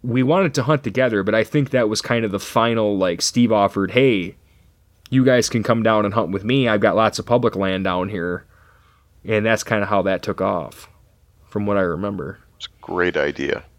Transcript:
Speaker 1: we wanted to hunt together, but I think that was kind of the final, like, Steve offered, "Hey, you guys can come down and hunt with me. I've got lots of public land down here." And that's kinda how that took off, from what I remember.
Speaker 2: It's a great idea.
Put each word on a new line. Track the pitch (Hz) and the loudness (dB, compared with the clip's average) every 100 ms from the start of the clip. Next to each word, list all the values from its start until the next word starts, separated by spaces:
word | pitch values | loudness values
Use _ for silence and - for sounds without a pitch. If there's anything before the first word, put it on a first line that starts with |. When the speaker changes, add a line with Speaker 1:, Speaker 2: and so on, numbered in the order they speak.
Speaker 1:
we | 123 120 | -2 0
wanted | 127 175 180 | 2 2 2
to | 139 | 0
hunt | 120 151 120 | 0 0 0
together, | 101 127 107 | 0 2 2
but | 98 110 | 2 0
I | |
think | 110 151 135 | 2 0 2
that | 127 123 | 2 2
was | - | 0
kind | - 120 | -2 -2
of | 110 | 0
the | 98 | -4
final, | - 120 117 113 107 101 | -2 0 2 2 0 2
like, | 92 87 | 0 0
Steve | - 123 120 | -2 2 4
offered, | 107 101 98 98 | 4 2 0 0
"Hey, | 127 135 104 87 - _ _ _ _ _ _ - | 4 4 2 -4 -12 _ _ _ _ _ _ -2
you | 131 127 | 2 4
guys | 127 110 | 4 2
can | 120 | -2
come | 104 113 | 0 0
down | 110 107 104 | 2 2 2
and | |
hunt | 110 87 | -2 -2
with | 95 104 | -4 -2
me. | 135 123 | 0 0
I've | 107 | 2
got | 104 92 | 2 2
lots | 110 - | 0 -2
of | - | -2
public | 120 117 95 | 0 0 -2
land | 95 95 | -2 -2
down | 95 90 95 | -2 -2 -4
here." | 101 87 87 - _ _ _ _ _ _ _ - | -4 -4 -6 -10 _ _ _ _ _ _ _ -2
And | 107 110 | 0 2
that's | 110 - | -2 0
kinda | 110 101 | -2 0
how | 104 | 0
that | 95 92 | 0 -2
took | - 92 | -4 -4
off, | 98 92 69 - - _ _ _ _ _ _ | -2 -4 -8 -16 -20 _ _ _ _ _ _
from | 107 104 | -6 -2
what | 101 | 0
I | |
remember. | 90 80 101 101 73 - _ _ | 0 -2 -6 -6 -10 -12 _ _
Speaker 2:
It's | - | -20
a | _ | _
great | - 90 90 80 | -8 -2 -2 0
idea. | 73 71 69 - - | -4 -4 -6 -6 -10